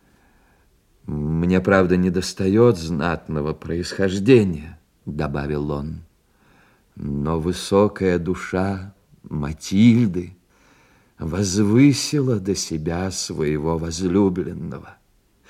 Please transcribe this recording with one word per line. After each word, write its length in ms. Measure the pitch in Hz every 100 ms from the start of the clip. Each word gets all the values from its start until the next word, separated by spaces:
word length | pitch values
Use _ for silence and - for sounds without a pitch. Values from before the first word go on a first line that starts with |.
| _ _ _ _ _ _ _ _ _ _ -
Мне, 540 | 73 73 80 87 92
правда, 360 | 92 98 92 90
недостаёт 800 | 90 90 - - 95 104 120 92
знатного 800 | 82 82 82 80 - 78 73
происхождения", 1200 | 78 82 85 - - 95 98 98 127 98 78 76 80 _ _
добавил 640 | - 73 76 71 71 73 73
он. 320 | 73 73 80 82 _ _ _ _ _ _ _ _ -
"Но 420 | - 71 73 82
высокая 800 | 80 90 - 98 104 - 95 87
душа 760 | 85 90 - 92 95 95 98 - _ _
Матильды 1120 | - 76 69 78 - 95 117 113 113 90 87 - _ _ _ _ _ _ _ -
возвысила 1200 | 82 85 101 95 104 113 143 131 - 151 131 110
до 140 | 95
себя 560 | 92 - 80 78 85 95
своего 680 | 92 - 80 76 76 78 82
возлюбленного. 1200 | 80 80 92 92 98 90 80 - 80 67 78 - _ _ _ _